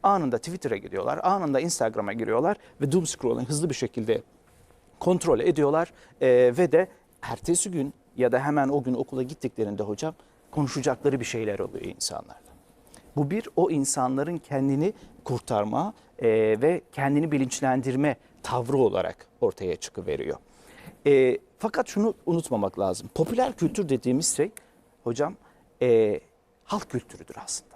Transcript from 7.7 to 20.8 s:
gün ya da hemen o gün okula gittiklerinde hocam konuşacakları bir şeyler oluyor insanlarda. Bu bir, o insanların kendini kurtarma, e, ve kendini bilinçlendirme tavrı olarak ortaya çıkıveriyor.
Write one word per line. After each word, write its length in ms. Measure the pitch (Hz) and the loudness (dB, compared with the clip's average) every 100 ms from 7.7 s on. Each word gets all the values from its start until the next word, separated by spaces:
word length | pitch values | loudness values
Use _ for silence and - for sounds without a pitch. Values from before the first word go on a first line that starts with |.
gün 240 | 175 139 - _ - | -2 -4 -6 _ 0
ya 160 | 127 | 2
da 80 | 127 | 2
hemen 240 | 143 147 135 | 2 0 2
o 140 | 143 | 0
gün 120 | 127 | 0
okula 280 | 123 135 131 | -2 -2 -4
gittiklerinde 600 | 127 156 120 - 107 101 | -6 -6 -8 -4 -6 -4
hocam 320 | 104 104 156 - - _ _ | -4 -4 -6 -8 -20 _ _
konuşacakları 680 | - 139 - 131 123 147 135 | -4 -2 -2 -2 0 0 0
bir 40 | |
şeyler 340 | 117 117 110 98 | -4 -4 -4 -4
oluyor 260 | 95 - | -6 -8
insanlarda. 680 | 90 - - - - - - - _ _ _ - - - | -12 -8 -8 -8 -14 -20 -20 -20 _ _ _ -20 -10 -4
Bu 140 | 143 | -2
bir, 180 | 202 - - | -4 -4 0
o 140 | 180 | 2
insanların 680 | 160 135 - 127 131 147 175 | 2 -2 0 0 0 -2 -6
kendini 540 | - 139 139 139 170 - - - | -4 -2 0 2 0 -4 -18 -18
kurtarma, 680 | - 123 - 110 104 117 190 - _ - | -6 -6 -2 0 0 -2 -4 -8 _ -2
e, 100 | 117 110 110 110 | 2 4 4 4
ve 180 | 143 175 - | 2 0 -4
kendini 400 | - 139 147 160 | -4 0 2 2
bilinçlendirme 840 | 147 131 - 135 127 127 127 147 127 _ _ | 0 0 0 0 0 0 0 0 -2 _ _
tavrı 340 | - 123 120 135 | -4 -4 0 4
olarak 500 | 117 95 85 - - _ | 4 2 -2 -6 -18 _
ortaya 360 | 113 - 92 80 | -2 0 -4 -4
çıkıveriyor. 600 | - - 90 73 - 71 _ _ - - | -6 -10 -6 -4 -4 -8 _ _ -20 -20